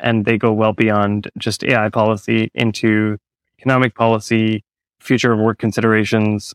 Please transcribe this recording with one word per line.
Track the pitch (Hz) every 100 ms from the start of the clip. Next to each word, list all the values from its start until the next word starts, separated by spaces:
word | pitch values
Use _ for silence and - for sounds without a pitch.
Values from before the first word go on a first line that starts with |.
and | - 113
they | 104 110
go | 117
well | 107 110
beyond | 104 110 104 101 104 - -
just | 117 -
A | - 120
I | 107
policy | 117 107 107 - 113 110
into | - 113 - 117 107 107 104 _ _ _ _
economic | 131 131 127
policy, | - 117 110 - 113 110 107 - _ _ _
future | - 127 123
of | 110
work | 110 107
considerations, | 113 110 113 110 104 110 107 104 -